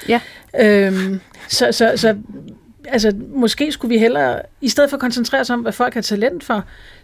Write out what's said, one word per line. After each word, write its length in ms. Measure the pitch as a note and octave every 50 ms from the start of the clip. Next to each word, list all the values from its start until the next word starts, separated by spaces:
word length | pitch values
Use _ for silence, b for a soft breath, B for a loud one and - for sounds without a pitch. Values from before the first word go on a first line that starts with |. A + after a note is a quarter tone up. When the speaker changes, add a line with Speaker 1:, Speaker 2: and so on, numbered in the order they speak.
| B B
Speaker 1:
Ja. 120 | A3+ A#3 - B B B B B - -
Speaker 2:
Øhm, 600 | A#3 G#3+ G#3 G3+ G3+ G3 F#3+ F#3+ F#3+ F#3+ G3 F#3+ - B B B B B
så, 200 | - - B3+ A#3 A#3
så, 200 | - A#3+ A3 -
så 200 | - F3+ A3+ G#3+ G#3 - - - - - - - - _ - - _ - -
altså, 240 | C4+ B3 G#3 A3 G3+ G3 A#3 - -
måske 380 | C#4 A#3+ A3 - - C#4+ D#4 D4
skulle 160 | - - A3+ A#3+
vi 40 | A3+
hellere, 420 | A3 A3+ B3+ C#4+ C#4+ B3+ A#3+ - - - _ _
i 80 | - B3
stedet 220 | - - C#4+ C#4+
for 60 | C#4+
at 40 | C4+
koncentrere 400 | - B3 A#3+ B3 A#3 - - C4+
os 100 | C4 B3+
om, 100 | B3 A#3+
hvad 120 | A#3 A3+ G#3+
folk 220 | - B3 B3 -
har 60 | A#3+
talent 440 | G#3 - G#3+ G3+ G#3 C4 A3+ E3+ -
for, 200 | - A#3+ G#3 F#3+ B B B B B B B